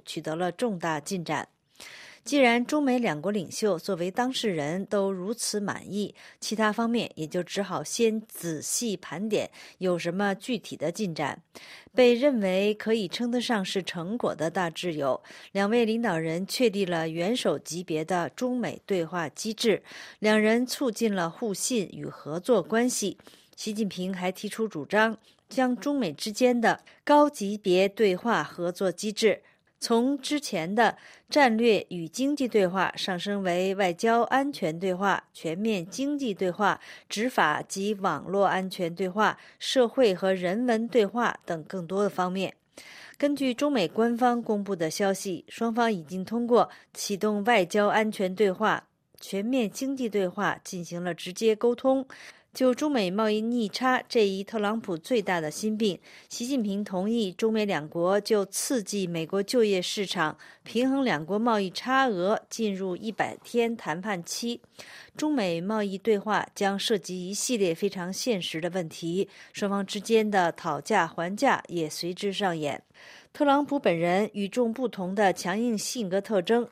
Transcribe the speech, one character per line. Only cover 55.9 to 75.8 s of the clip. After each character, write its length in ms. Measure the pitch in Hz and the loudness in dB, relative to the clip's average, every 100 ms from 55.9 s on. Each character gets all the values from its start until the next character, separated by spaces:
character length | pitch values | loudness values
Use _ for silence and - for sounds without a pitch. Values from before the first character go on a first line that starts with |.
| 165 - - - | -2 -8 -20 -16
习 200 | - 240 | -10 -4
近 160 | 277 | -2
平 200 | 208 196 | -2 -2
同 240 | 202 185 196 | -4 -4 -2
意 240 | 233 202 | 0 -2
中 200 | 175 220 | 0 0
美 120 | 220 208 | 2 0
两 220 | 170 151 | -2 -4
国 320 | 170 175 202 | 0 2 2
就 220 | 202 214 196 | 2 0 0
刺 340 | - - 262 | -4 -2 -2
激 240 | 190 202 185 | -2 -4 -2
美 220 | 165 160 | -4 -2
国 160 | 196 | -2
就 200 | 196 254 | 0 2
业 160 | 214 190 | 4 2
市 280 | 180 - 185 | 0 -4 -4
场、 280 | 185 156 - - - | 0 -2 -2 -14 -20
平 260 | - 220 262 | -6 -2 0
衡 160 | 269 254 | 2 0
两 180 | 151 | 0
国 140 | 160 202 | -2 -2
贸 220 | 240 214 | 2 0
易 100 | 190 | 0
差 380 | 165 240 262 269 | -4 -2 2 2
额 340 | 190 185 220 - | 2 0 0 -2
进 240 | - 220 | -4 -2
入 220 | 190 190 180 | -2 -4 -6
一 160 | 214 | -6
百 260 | 202 131 - | -4 -4 -6
天 340 | - 233 233 233 | -4 0 0 -2
谈 240 | - 160 | -4 -4
判 220 | 202 190 | -4 -6
期。 360 | 170 - 233 240 - - - - - - | -6 -6 -6 -6 -10 -20 -20 -20 -18 -4
中 160 | 302 | 0
美 300 | 294 190 170 | 0 0 0
贸 220 | 180 220 | -2 -2
易 160 | 208 190 | -2 -2
对 180 | - 208 | 2 2
话 300 | 202 196 - - | 2 0 -2 0
将 240 | 196 196 | 0 0
涉 180 | - 214 | 0 0
及 320 | - 180 180 | -2 -8 -6
一 40 | |
系 240 | 202 - 240 | -6 -2 2
列 180 | 190 165 | 2 2
非 120 | 202 | -2
常 240 | 190 175 | -2 -6
现 300 | 185 - 208 | -4 -2 -2
实 180 | 165 160 | -4 -4
的 120 | 170 | -4
问 180 | 185 165 | -4 -6
题， 400 | - 165 175 190 - - | -6 -4 -2 -2 -6 -20
双 160 | - 202 | -6 -2
方 160 | 202 196 | -2 -4
之 160 | 214 | -6
间 260 | 190 226 214 | 2 2 4
的 200 | 202 170 | 2 2
讨 280 | 156 170 147 | 0 -4 -4
价 240 | - 208 165 | 0 2 2
还 300 | - 175 202 | -2 -6 0
价 280 | 262 190 - | 2 2 0
也 200 | 175 156 | -4 -4
随 240 | - 170 | -4 -6
之 220 | 180 202 | -4 -4
上 240 | 190 202 165 | -2 0 0
演。 240 | 147 - - - - - - | -2 -6 -10 -20 -20 -20 -14
特 120 | - 285 | 2 4
朗 180 | 277 | 6
普 140 | 285 285 | 4 2
本 180 | 240 170 | 2 2
人 320 | 170 185 214 | 4 2 2
与 140 | 208 202 | -2 -4
众 260 | 247 240 | 0 0
不 140 | 226 247 | 0 -4
同 260 | - 180 | -4 -4
的 180 | 196 202 | 2 4
强 280 | 180 180 196 | 4 0 0
硬 180 | 240 | 0
性 320 | 214 | -2